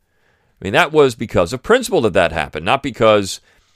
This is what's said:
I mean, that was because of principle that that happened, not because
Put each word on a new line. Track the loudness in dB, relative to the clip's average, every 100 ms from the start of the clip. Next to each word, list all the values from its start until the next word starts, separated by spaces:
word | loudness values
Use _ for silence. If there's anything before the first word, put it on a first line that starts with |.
| _ _ _ _ _ _
I | -4
mean, |
that | 0 0
was | 4 2 2
because | -4 -2 -2
of | -4
principle | 0 0 2 -2
that | 0
that | 0 0
happened, | -2 -8 -8 -2
not | -2
because | -4 0 2 2 0 -10 _ _ _